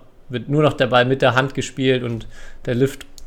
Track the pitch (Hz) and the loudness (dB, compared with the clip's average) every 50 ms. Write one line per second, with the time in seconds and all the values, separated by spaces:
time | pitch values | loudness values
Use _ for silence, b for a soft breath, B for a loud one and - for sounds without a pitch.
0 | - - - - - - 123 117 110 139 143 151 151 135 - - 135 113 127 123 | -16 -20 -20 -20 -14 -10 -8 -8 -4 0 2 4 4 4 4 2 2 4 4 4
1 | 123 127 135 135 139 123 117 131 135 135 - 135 127 - - 143 131 131 127 123 | 4 4 2 2 2 4 4 2 0 0 -2 -6 -6 -6 -4 0 2 2 2 2
2 | 123 117 117 107 - B B B B B B B - - 120 120 135 131 - - | 0 -4 -6 -8 -8 B B B B B B B -6 -4 0 0 0 0 -2 -6
3 | - - - - - | -16 -18 -18 -16 -14